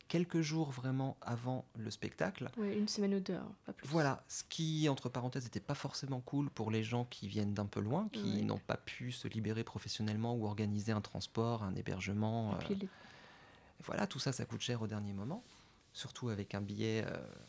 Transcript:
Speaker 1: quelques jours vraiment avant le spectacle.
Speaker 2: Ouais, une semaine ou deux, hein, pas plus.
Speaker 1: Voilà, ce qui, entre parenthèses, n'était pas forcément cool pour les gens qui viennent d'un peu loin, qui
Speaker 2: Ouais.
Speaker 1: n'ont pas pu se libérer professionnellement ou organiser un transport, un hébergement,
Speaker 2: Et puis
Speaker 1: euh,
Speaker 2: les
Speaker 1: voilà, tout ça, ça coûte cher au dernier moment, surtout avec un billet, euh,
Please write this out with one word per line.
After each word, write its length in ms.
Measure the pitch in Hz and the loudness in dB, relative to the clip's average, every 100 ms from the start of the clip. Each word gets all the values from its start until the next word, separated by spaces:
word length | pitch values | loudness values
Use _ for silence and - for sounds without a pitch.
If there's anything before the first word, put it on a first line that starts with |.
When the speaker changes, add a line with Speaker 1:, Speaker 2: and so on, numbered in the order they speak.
| - | 0
Speaker 1:
quelques 320 | 170 175 165 | 2 4 2
jours 300 | 151 160 147 | 4 2 2
vraiment 440 | 127 131 131 135 - | 0 2 2 2 -2
avant 420 | - 120 123 131 - 113 | -2 -2 0 -2 -4 -6
le 100 | 107 | -6
spectacle. 580 | - 107 - 190 - 120 233 | -4 -4 0 0 0 -4 -2
Speaker 2:
Ouais, 180 | 202 208 | 0 2
une 120 | 214 | 2
semaine 260 | - 202 | 2 2
ou 60 | 196 | 2
deux, 140 | 190 | 0
hein, 180 | 185 - 202 | -2 -4 -10
pas 80 | - | -12
plus. 140 | - 135 | -10 2
Speaker 1:
Voilà, 380 | 160 143 - - | 4 4 2 -4
ce 160 | - | -8
qui, 460 | - - 160 156 151 | -6 -2 2 4 4
entre 200 | 135 120 | 4 0
parenthèses, 360 | 123 123 139 | -2 -2 -2
n'était 160 | 120 - | -4 -4
pas 160 | - 143 | -2 -2
forcément 440 | 139 - 135 127 | -2 -4 -2 -4
cool 300 | - 143 139 | 0 0 0
pour 220 | - 110 | 0 2
les 100 | 110 | 2
gens 220 | 110 120 | 4 2
qui 240 | 123 - 98 | 0 -4 -2
viennent 260 | 107 104 | 2 2
d'un 120 | 104 101 | 2 0
peu 120 | 107 | 0
loin, 300 | 104 160 220 | 2 2 0
qui 260 | 110 104 104 | 0 2 2
Speaker 2:
Ouais. 40 | |
Speaker 1:
n'ont 160 | 107 104 | 2 2
pas 180 | - 117 | 0 -2
pu 360 | - - 123 | -4 -6 -6
se 160 | 123 107 | -4 -4
libérer 340 | 110 107 110 | -2 0 0
professionnellement 720 | 113 107 - - 107 107 117 | -2 -6 -6 -2 0 2 2
ou 120 | 120 104 | 2 0
organiser 440 | 104 104 104 107 | 2 2 2 2
un 100 | 107 | 0
transport, 640 | - 98 - 113 117 113 | 0 -4 -2 0 2 2
un 140 | 98 95 | 0 -2
hébergement, 840 | 101 92 98 104 107 117 110 95 | -2 -2 0 2 2 2 2 0
Speaker 2:
Et 40 | |
puis 100 | - | 0
Speaker 1:
euh, 40 | 196 | -2
Speaker 2:
les 80 | 190 - - - - - - - - - | -4 -10 -18 -20 -20 -20 -20 -20 -20 -10
Speaker 1:
voilà, 240 | - - 202 | -4 0 0
tout 100 | 135 | 0
ça, 140 | 139 | -2
ça 120 | 123 120 | -2 -2
coûte 140 | 110 | -4
cher 200 | - 117 | -2 0
au 60 | 110 | -2
dernier 240 | 107 104 | -2 -4
moment, 320 | 98 113 214 - - - - - | -4 -4 -6 -10 -20 -20 -20 -16
surtout 360 | - 123 - 123 | -10 -10 -4 -2
avec 260 | 101 98 101 | -2 -2 -2
un 40 | |
billet, 440 | 101 104 110 110 107 | -2 0 2 2 0
euh, 100 | - 57 - | -4 -6 -12